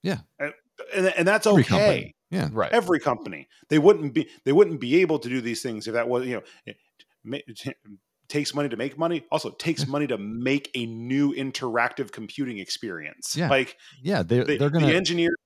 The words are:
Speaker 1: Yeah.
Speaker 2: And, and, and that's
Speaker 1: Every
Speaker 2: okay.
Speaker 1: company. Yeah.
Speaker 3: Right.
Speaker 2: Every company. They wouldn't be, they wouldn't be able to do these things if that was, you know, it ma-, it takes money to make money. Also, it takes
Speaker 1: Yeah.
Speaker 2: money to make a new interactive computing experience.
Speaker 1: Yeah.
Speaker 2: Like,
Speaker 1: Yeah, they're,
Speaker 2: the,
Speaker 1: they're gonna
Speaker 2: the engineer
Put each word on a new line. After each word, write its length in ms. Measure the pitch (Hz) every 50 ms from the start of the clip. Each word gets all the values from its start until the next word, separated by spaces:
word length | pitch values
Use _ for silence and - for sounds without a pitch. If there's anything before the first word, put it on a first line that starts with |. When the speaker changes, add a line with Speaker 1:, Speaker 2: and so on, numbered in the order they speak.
| -
Speaker 1:
Yeah. 160 | 175 196 - - _ _ _
Speaker 2:
And, 160 | 143 147 - _ _ _ _ _ - - -
and, 120 | 196 185 190 - -
and 100 | 170 185
that's 180 | 208 214 214
Speaker 1:
Every 160 | 220 208 175 117
Speaker 2:
okay. 60 | -
Speaker 1:
company. 460 | 110 196 208 208 165 - - - _ _ _ _
Yeah. 180 | 170 - - 147 110
Speaker 3:
Right. 200 | 110 95 - -
Speaker 2:
Every 280 | 233 208 180 180 151
company. 480 | - 151 123 107 107 110 92 76 67 _ _ _ _ _
They 100 | 147 156
wouldn't 360 | 147 190 208 165 156 143 123
be, 140 | 156 175 - - - _
they 80 | 135 139
wouldn't 280 | 170 208 170 165 135
be 200 | 123 120 135 175 185
able 160 | 160 160 143
to 100 | - 123
do 120 | 123 131
these 220 | 117 120 117 - -
things 240 | 127 113 107 104
if 80 | - 110
that 140 | 117 117 120
was, 180 | 123 123 127
you 100 | 127 123
know, 60 | 107 - - - _ _
it 100 | - 104 _ _ _ _ _ - _ _ _ _
ma-, 160 | 107 123 139 -
it 300 | - 113 - - 135 131 _ _ 104 101 95 _ _ _ _ _ _
takes 260 | - 147 147 - -
money 140 | 143 143 143
to 60 | 120
make 220 | 107 120 139 131 143
money. 260 | 165 165 175 160 - _
Also, 200 | - - - 120
it 80 | - _
takes 240 | - 165 160 135 147
Speaker 1:
Yeah. 60 | 135
Speaker 2:
money 160 | 135 147 151 135
to 100 | 123 104
make 520 | 101 104 110 117 120 127 139 143 139 - -
a 120 | 131 120
new 460 | 113 117 113 117 120 131 139 143 143 139
interactive 760 | 135 135 135 123 - 131 123 113 120 120 123 - - 135 104
computing 480 | - - 110 101 - - 143 123 117 101
experience. 800 | 95 - - - - 107 90 82 76 76 - _ - - -
Speaker 1:
Yeah. 120 | 151 135 127
Speaker 2:
Like, 260 | 135 135 131 - - _ - - - - 127
Speaker 1:
Yeah, 220 | 160 202 160 95
they're, 200 | 82 113 123 127
Speaker 2:
the, 120 | - 151
Speaker 1:
they're 140 | 117 139 147
gonna 160 | 143 165 151
Speaker 2:
the 100 | 151 156
engineer 340 | 175 190 170 175 170 170 170 170 - _